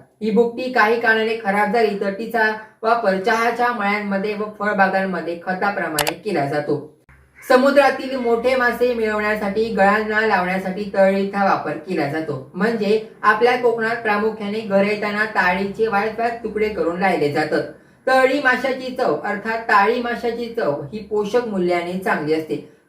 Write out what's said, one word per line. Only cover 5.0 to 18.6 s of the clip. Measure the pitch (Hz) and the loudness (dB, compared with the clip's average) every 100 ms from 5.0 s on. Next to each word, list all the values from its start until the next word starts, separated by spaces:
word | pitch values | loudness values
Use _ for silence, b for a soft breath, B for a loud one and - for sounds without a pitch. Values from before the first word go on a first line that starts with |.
| 190 175 165 170 185 | 0 -4 -6 -6 -6
खताप्रमाणे | 185 202 196 165 156 151 | -2 -2 -2 -2 0 -2
केला | - 214 147 139 | -4 -4 -2 -2
जातो. | 147 - - - _ _ - _ - - | -2 -2 -4 -6 _ _ -20 _ -12 4
समुद्रातील | 254 277 277 277 269 262 262 | 6 6 6 4 2 -4 -4
मोठे | 233 233 254 262 | 0 0 2 2
मासे | 240 240 247 | 2 2 0
मिळवण्यासाठी | 226 214 214 214 208 202 214 | 2 0 0 -2 -2 -2 -2
गळ्यांना | 226 196 196 214 214 214 | 0 4 4 4 0 0
लावण्यासाठी | 220 185 180 190 190 202 202 | 2 2 0 -2 -4 -6 -2
तळीचा | 196 190 196 196 202 | 4 4 4 0 0
वापर | 190 - 151 | 2 0 -2
केला | 147 185 165 143 | -8 -4 -2 -2
जातो. | 160 151 135 - | -4 -6 -8 -10
म्हणजे | 185 226 220 202 220 - - | -2 -2 0 2 0 -2 0
आपल्या | 208 - 240 247 | 2 4 4 4
कोकणात | 240 226 220 233 | 2 0 -2 -2
प्रामुख्याने | 214 208 220 208 202 220 | -2 0 -2 -4 -6 -6
घर | 202 196 | 0 0
येताना | 202 208 214 202 - | 2 0 -2 -2 -2
ताळीचे | 196 180 190 196 214 220 | 0 0 0 -4 -2 0
वाळपात | 202 214 214 240 233 | 0 -2 -2 -4 -4
तुकडे | 208 208 214 | -6 -2 -2
करून | 170 160 180 | 0 -2 0
लायले | 190 156 147 | 0 0 0
जातात. | 151 156 165 - b b b 254 | 0 -2 -2 -4 b b b 2
तळी | 262 262 294 | 4 4 4
माशाची | 254 247 | 2 2